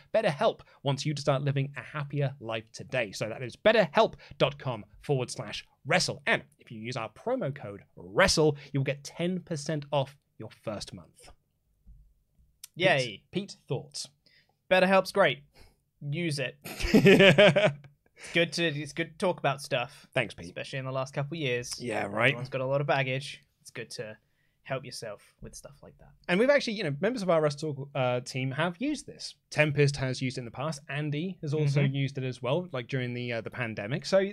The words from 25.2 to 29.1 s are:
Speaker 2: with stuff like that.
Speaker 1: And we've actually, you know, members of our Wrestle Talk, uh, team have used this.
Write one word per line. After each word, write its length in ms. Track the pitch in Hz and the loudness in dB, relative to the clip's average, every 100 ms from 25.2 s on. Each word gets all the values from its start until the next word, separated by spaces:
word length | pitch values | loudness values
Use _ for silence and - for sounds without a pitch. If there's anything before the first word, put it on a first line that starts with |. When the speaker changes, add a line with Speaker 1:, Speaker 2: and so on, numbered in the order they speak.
| _ _ | _ _
Speaker 2:
with 140 | - - | -18 -16
stuff 220 | - - | -20 -20
like 160 | - - | -20 -20
that. 120 | 143 _ - | -20 _ 0
Speaker 1:
And 120 | 180 | 2
we've 120 | 262 | 4
actually, 220 | 285 240 | 4 0
you 100 | 214 | -4
know, 120 | 160 143 | -4 -2
members 240 | 202 254 | -2 0
of 80 | 185 | 2
our 100 | 165 | 4
Wrestle 320 | 151 143 156 | 2 0 -6
Talk, 160 | 135 139 143 | -6 -8 -2
uh, 240 | 123 123 | 0 0
team 320 | 127 131 131 | -4 -6 -4
have 240 | 135 175 175 | -2 -2 -2
used 300 | 285 285 | -4 -4
this. 260 | - | -10